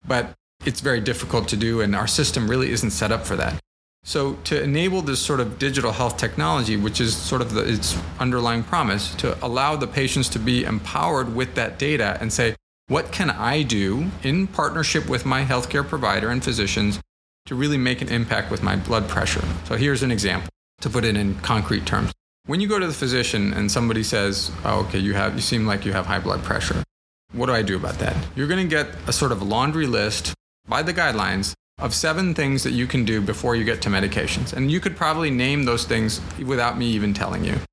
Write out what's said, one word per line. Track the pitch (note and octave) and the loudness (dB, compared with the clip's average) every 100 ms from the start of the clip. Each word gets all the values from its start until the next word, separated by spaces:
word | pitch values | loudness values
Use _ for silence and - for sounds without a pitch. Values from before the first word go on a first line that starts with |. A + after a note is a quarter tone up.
| - | -2
But | B2+ E2+ - _ _ | -2 -2 -10 _ _
it's | - B2+ | -4 -2
very | C#3+ B2 | 0 0
difficult | G#2+ A#2 - A#2+ - | 0 -2 -2 -2 0
to | G#2+ | 0
do, | A2+ A2+ | 0 2
and | G#2 G2+ | 2 2
our | A2+ | 0
system | - D3+ - G#2+ | 2 2 2 2
really | B2+ C3 | 2 2
isn't | A2+ A2 | 0 0
set | G2+ G#2+ | 0 0
up | A2+ - | 0 0
for | - | -2
that. | - D#2 - _ _ _ | -2 -4 -10 _ _ _
So | - D#3 C#3 - | -6 -2 -2 -2
to | - D3+ | -2 0
enable | C#3+ C#3+ F#3 F#3+ | 2 2 2 0
this | D3+ C3 | 0 -2
sort | - C#3 | 0 0
of | A#2 A2+ | 0 0
digital | C3+ C3 A#2+ | 0 0 0
health | G2+ A#2+ - | 2 0 0
technology, | A2+ - D#3 D#3 A2+ G#2+ | -2 0 0 2 2 2
which | G#2 G2+ | 0 0
is | A#2 A2 | 0 0
sort | - C3 | -2 0
of | A#2 | 0
the, | A2 G#2+ | 0 0
its | A2 - - - - | 0 0 -2 -4 -2
underlying | B2+ B2 A#2+ A#2 | 0 2 2 0
promise, | A2+ F3 B2 G2+ - - | 0 0 2 0 -2 -2
to | C3 - | -2 -2
allow | B2+ B2 C#3 D3+ | -2 0 0 0
the | B2 | -2
patients | - C3+ - B2 | 0 0 2 0
to | A#2 | 0
be | A2+ B2 - | 2 2 2
empowered | A2 - D3+ D#3+ D3 B2 | -2 -2 -2 0 0 0
with | A#2 B2+ - | -2 -2 -2
that | A2+ - | -4 -2
data | C#3+ D3+ G#2 F#2 | -2 2 0 0
and | A2+ | -2
say, | - A#2 A2 _ _ _ | 0 0 0 _ _ _
"What | D#3 E3 | -2 0
can | - F3 | -2 -2
I | - A2+ D3 | 0 0 0
do | C3+ A2 G2 A2 F3 - | 0 2 2 0 -2 -2
in | C3+ D#3+ F#3+ | -2 0 0
partnership | - D3+ D#3 D3+ D#3+ C#3 | 0 0 0 0 0 0
with | B2+ C3 | -2 0
my | C3 | 0
healthcare | C3+ B2+ B2 C#3+ C#3+ | 2 0 0 -2 0
provider | D3+ A#2 G2+ G#2+ | 0 0 2 2
and | A#2+ | 0
physicians | B2+ A#2 G2 - G#2 G2+ - _ _ _ - | 0 0 0 2 0 0 -6 _ _ _ -8
to | B2+ | -2
really | C#3+ D3 | 0 2
make | B2+ B2 | 2 0
an | - | 0
impact | A#2 A2+ G#2+ G#2 | 0 0 0 0
with | G#2 | 0
my | G2 F#2+ | 0 0
blood | - A2+ G2+ | 2 0 2
pressure?" | - - - D#2+ - - | 0 0 0 0 -2 -2
So | A2+ | 0
here's | C#3 C3+ | 2 2
an | C3 | 2
example | A2+ G2 F#2 E2+ _ _ _ | 2 0 0 -4 _ _ _
to | - | -2
put | A#2+ | 0
it | A2+ G#2 | 2 2
in | G2+ G2 | 2 0
concrete | - A2 F#2 G2 E2 | 0 0 2 0 0
terms. | G2+ A2 - _ _ - | 0 0 -4 _ _ -4
When | D#3+ | 0
you | G3+ | 2
go | G#3 | 2
to | F3+ | 0
the | |
physician | C#3+ C3 B2+ A#2+ A2 G2+ | 0 0 2 2 2 0
and | G2 G#2 | 2 0
somebody | C3 A#2 A2+ | 2 2 2
says, | A2 A2+ G2+ G2 - - G#2 | 0 2 2 0 -4 -4 0
"Oh, | G2 | 0
okay, | G2 - | 0 0
you | G2 | 0
have, | G2 G2+ G#2 | 2 0 0
you | |
seem | G#2+ A#2 G#2+ | 0 0 2
like | G2+ G#2 | 0 0
you | |
have | G2 F2 | -2 0
high | G2 | -2
blood | F#2 F#2+ | 0 -2
pressure. | - - - - - _ _ _ _ | 0 -2 0 -2 -4 _ _ _ _
What | A#2+ B2+ | -4 0
do | |
I | A#2 | 0
do | G2+ F#2 | 0 -2
about | F2+ - | -4 -2
that?" | C3+ D#3 - - | -2 -2 -4 -4
You're | D3 | -2
gonna | F#3 F3+ | 0 2
get | D#3 C#3+ - - | 0 -2 -6 -2
a | |
sort | C#3+ C#3 | 0 2
of | A2 | 0
laundry | G2+ A2 C3+ D#3 C#3+ | 0 2 2 0 0
list | A2+ G#2 G#2 - - _ _ - | 2 0 -2 -6 -10 _ _ -4
by | B2 | -2
the | D#3+ | 0
guidelines | F3 D#3+ A2 F#2+ F#2+ G2 - _ - | 0 0 2 0 0 -2 -6 _ -6
of | B2 | -4
seven | - D#3+ D#3+ F#3+ | 0 0 2 0
things | D#3+ C#3 C3+ | 0 0 0
that | C3+ | 0
you | B2 B2 | 0 0
can | C3+ A2 | 2 2
do | A2 | 2
before | G2+ G#2 B2+ A#2 | 0 0 0 2
you | |
get | G#2+ A2+ | 2 0
to | - | 0
medications. | G2 F#2+ G2+ D2 - B2 | 2 2 0 -2 -2 -2
And | - C3+ | 0 0
you | E3+ | 2
could | F#3+ E3 | 0 0
probably | D#3+ D#3 D#3 | 0 0 0
name | B2+ B2+ C#3+ | 2 2 2
those | C3 A#2 - | 2 0 0
things | A2+ A2 - - - | 2 2 -2 -6 -8
without | B2+ C3 A#2+ B2 | -2 0 0 0
me | A#2+ | 0
even | A2 G#2 | 2 2
telling | G2+ F#2 F2+ | 0 -2 -2
you. | F2+ - - | 0 -2 -4